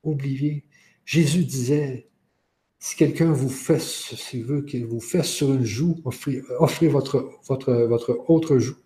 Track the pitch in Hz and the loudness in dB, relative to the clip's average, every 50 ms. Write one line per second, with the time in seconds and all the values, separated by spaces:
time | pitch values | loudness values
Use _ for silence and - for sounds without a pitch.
0 | _ 156 151 135 135 139 135 135 143 147 147 147 - _ _ _ _ _ _ _ | _ -4 -4 -2 -2 -4 -4 -2 -2 -2 -2 -4 -10 _ _ _ _ _ _ _
1 | _ - - 165 165 139 147 185 170 123 127 135 123 123 147 147 147 135 131 123 | _ -2 2 2 4 4 4 2 0 0 -2 -4 0 0 0 0 0 -2 -6 -10
2 | - _ _ _ _ _ _ _ _ _ _ _ _ _ _ _ - - - - | -12 _ _ _ _ _ _ _ _ _ _ _ _ _ _ _ -12 -12 2 2
3 | 160 143 143 - 165 165 156 131 135 131 - - - - 165 135 - - - - | 2 2 4 2 2 2 2 2 0 -2 -4 -6 0 0 0 0 0 -6 -10 -10
4 | - - 123 - - - - 123 110 120 143 143 139 - - 123 117 113 117 117 | -10 -12 -12 -14 -14 -10 -8 -8 -6 -4 -4 -4 -4 -6 -6 -6 -6 -6 -6 -8
5 | - - - 180 151 - - - 151 135 135 131 123 107 101 113 156 175 160 - | -8 -2 -2 0 0 0 -2 0 2 2 2 2 0 -2 -2 0 0 0 0 -2
6 | - 127 120 - - 143 131 123 - - - - 160 143 - - 170 156 135 143 | -4 -8 -8 -6 -6 -6 -4 -6 -6 -8 0 2 2 2 4 2 2 4 4 2
7 | 127 - - 131 - - - - _ - 135 131 - - 123 117 120 117 117 117 | 0 2 -2 -2 -2 -2 -14 -20 _ -4 -4 -2 0 0 2 4 4 4 2 0
8 | - - - 156 - - 165 160 160 - 147 127 110 127 - _ _ | 0 0 -2 -2 2 4 4 4 4 4 4 4 4 2 -4 _ _